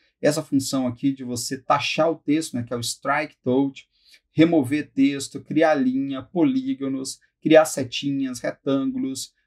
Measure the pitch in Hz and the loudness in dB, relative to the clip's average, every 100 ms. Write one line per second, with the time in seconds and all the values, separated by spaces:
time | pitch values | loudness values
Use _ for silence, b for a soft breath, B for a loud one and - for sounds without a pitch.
0 | _ - 143 151 147 139 135 135 123 120 | _ -2 0 0 0 -2 0 -2 -4 -2
1 | 139 135 123 123 - 135 - 143 - - | -4 -4 -6 -8 -6 -6 0 0 0 0
2 | 160 156 - 156 160 123 120 123 117 - | 0 0 -2 -2 -2 -8 -6 -6 -6 -6
3 | 139 147 151 _ 127 131 139 - - b | -2 -2 -4 _ 0 2 0 -4 -20 b
4 | b b _ - 170 165 120 147 147 135 | b b _ 2 4 4 2 -4 -4 2
5 | 139 139 - 135 - 151 160 147 127 131 | 2 0 -8 -12 -4 2 4 4 2 0
6 | 139 135 - 180 147 131 131 135 135 135 | -4 -8 -4 2 2 2 -2 -4 -4 -6
7 | 135 - _ _ 156 156 156 - 120 - | -8 -14 _ _ 6 6 6 0 -6 -4
8 | 143 139 135 123 123 - 143 135 135 127 | -4 -2 -4 -6 -8 -6 -2 -2 -2 -4
9 | 131 131 - _ | -6 -6 -12 _